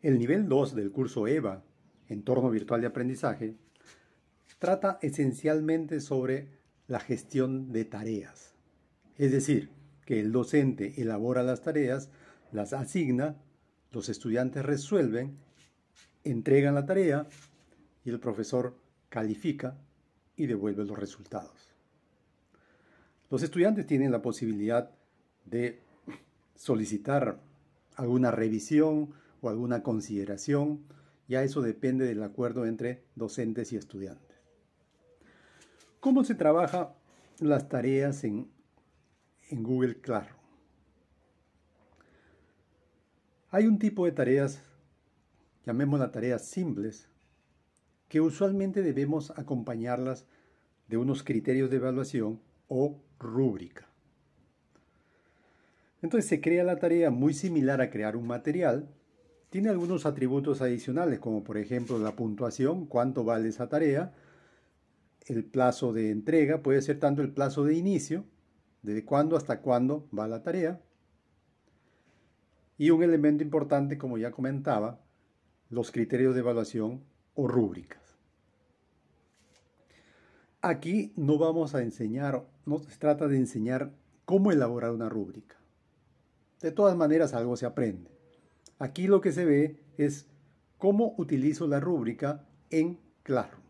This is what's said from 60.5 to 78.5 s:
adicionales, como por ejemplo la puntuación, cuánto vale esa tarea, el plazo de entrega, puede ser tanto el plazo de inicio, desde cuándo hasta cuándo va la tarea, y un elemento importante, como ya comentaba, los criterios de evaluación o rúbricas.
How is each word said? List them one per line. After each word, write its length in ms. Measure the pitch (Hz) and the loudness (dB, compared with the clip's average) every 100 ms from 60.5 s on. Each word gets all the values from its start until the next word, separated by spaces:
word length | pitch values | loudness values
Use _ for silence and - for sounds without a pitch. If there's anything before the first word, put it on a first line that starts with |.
| 139 | 0
adicionales, 580 | 127 120 - 135 170 120 | 0 -2 -2 0 0 -2
como 240 | 117 110 | -2 -4
por 140 | 101 104 | -4 -6
ejemplo 400 | 101 123 117 120 | -4 -4 -2 -2
la 180 | 107 104 | -2 -2
puntuación, 680 | 113 104 120 - 131 185 151 | -6 -4 -6 0 0 0 -2
cuánto 380 | 120 127 131 | 0 0 0
vale 260 | 113 113 113 | 0 0 0
esa 180 | 107 123 | -4 -2
tarea, 460 | 151 156 139 185 - _ _ _ _ _ _ _ _ _ _ - | 2 2 2 -2 -12 _ _ _ _ _ _ _ _ _ _ -6
el 180 | 117 | -6
plazo 480 | - 131 123 123 127 | -2 2 2 2 -2
de 200 | 110 110 | 0 0
entrega, 500 | 107 107 160 143 156 | -2 2 4 4 2
puede 200 | 135 135 | 2 2
ser 160 | 135 143 | 2 0
tanto 240 | 143 143 | 0 2
el 100 | 139 | -2
plazo 300 | 139 139 143 | -2 -2 0
de 120 | 143 165 | 2 2
inicio, 500 | 185 185 - 165 202 _ _ _ _ _ | 2 0 -2 -6 -8 _ _ _ _ _
desde 200 | 104 107 107 | -6 -6 0
cuándo 300 | 143 156 160 | 2 2 0
hasta 260 | 135 117 | 0 -4
cuándo 460 | 135 120 127 151 147 101 | 0 2 2 -2 -6 -6
va 100 | 110 | -4
la 160 | 113 | -6
tarea, 380 | 170 180 165 180 _ _ _ _ _ _ _ _ _ _ _ _ _ _ _ _ _ _ _ - | -4 -2 -2 -4 _ _ _ _ _ _ _ _ _ _ _ _ _ _ _ _ _ _ _ 0
y 140 | 147 | 4
un 100 | 165 | 6
elemento 400 | 170 160 147 147 | 6 6 4 2
importante, 540 | 151 151 139 143 139 147 | 2 0 2 0 0 -4
como 200 | 131 117 | -6 -4
ya 140 | 117 | -6
comentaba, 720 | 120 131 139 139 113 110 123 _ _ _ _ _ _ _ | -4 -4 -2 0 0 -2 -8 _ _ _ _ _ _ _
los 220 | 117 117 | -4 -2
criterios 440 | 120 113 123 131 127 | -2 0 2 2 2
de 60 | |
evaluación 600 | 120 117 107 117 110 127 - _ _ | 0 0 -2 -4 -4 -6 -16 _ _
o 140 | - 127 | -4 0
rúbricas. 720 | 123 104 - - - _ _ _ _ _ | 2 0 -2 -16 -20 _ _ _ _ _